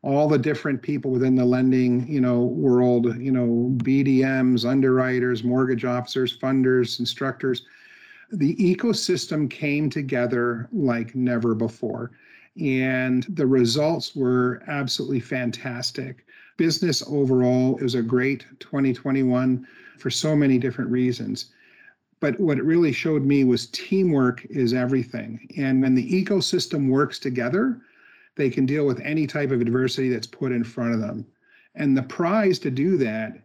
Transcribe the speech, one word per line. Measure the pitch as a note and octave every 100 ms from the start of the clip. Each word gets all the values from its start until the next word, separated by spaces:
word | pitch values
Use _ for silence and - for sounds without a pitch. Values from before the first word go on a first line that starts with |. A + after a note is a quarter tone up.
all | C#3 C#3 D3+
the | D3+
different | B2+ C#3+ D3 C3+
people | - C#3+ C3+
within | B2+ C3 C3
the | B2
lending, | B2+ B2+ C3 B2+ B2 B2
you | D3
know, | B2+ B2
world, | B2 D#3+ D3 B2 B2 B2 A#2+ A#2
you | C3
know, | C3 A#2+ A#2 B2 C3 C3+
B | C3+
D | C#3 C3
Ms, | C3+ C3 B2+ B2 A#2
underwriters, | C3+ C3 B2+ B2+ B2+ B2 A#2+ A#2+
mortgage | B2+ C3 B2 B2+
officers, | B2 B2 - B2+ -
funders, | C3 C3+ C3 B2+ A#2+ -
instructors. | A#2+ - C3+ C3+ C3+ A#2+ - - - - - - -
The | G3+ C#3 -
ecosystem | F#3 F#3 A#3+ G#3 - F3+ - D#3 D3
came | - D3+ D3 D3+
together | D3+ C3+ C3 A#2+ B2 A#2+ A#2 B2
like | A3 C#3 A#2+ A2+ C3
never | B2 A#2+ A#2 A2
before. | A2+ - A2+ G2+ A#2+ - _ - _ -
And | D#3 C3 C3 B2+ B2+ B2+ B2
the | E3+ C3+
results | C3 A#2+ A2+ D3+ D#3+ - -
were | B2+ B2+ B2 A#2+ -
absolutely | D3 C3+ - B2+ C#3
fantastic. | - C3+ A#2+ A2 C3 B2 B2+ - C3 B2+ _ - - _
Business | E3 D#3+ F3+ D3 -
overall, | D3 C3+ C3 B2 B2+ B2+ C3
it |
was | C3 B2
a |
great | A2+ B2+ C3+ C3+ - -
twenty | - C#3+ C3+
twenty-one | B2 C#3 C3+ C3 B2 C3 B2+ - - - -
for | C3
so | - D#3 D3+
many | C#3+ B2+
different | B2+ B2 B2
reasons. | B2 B2+ B2 G#2+ G#2 - _ _ _ - _ _ _
But | D3 C3+
what | F#3 C#3
it |
really | C3 E3 E3
showed | C3 E3+ D#3
me | C3+ C#3+
was | C3 A#2+ -
teamwork | - - F#3+ F#3 D3 B2+ B2 -
is | D3+ B2
everything. | B2+ B2 C3 A#2 A#2+ A2 A2+ - -
And | C#3 C3
when | C3 B2+
the | - F#3 F#3+
ecosystem | G3 - F3+ F3 D#3+ C3+
works | C3 C#3+ -
together, | C#3 B2 A#2+ F3 B3+ A#3+ - _ _ - _ -
they | C#3
can | B2 C3
deal | D3 C#3+
with | B2
any | C#3 D#3 D3
type | D3+ C#3+
of | C3
adversity | A#2 B2 C3 - C3
that's | A#2+ G#2+
put | - C3+
in | B2
front | A2+ - A#2
of | A2+
them. | G#2 - - _ _ _ _ -
And | C#3+ C3+
the |
prize | C3 - E3+ G#3 G3+ F3+
to | D3+
do | C3 D#3 F#3
that | B2 A2 A2 -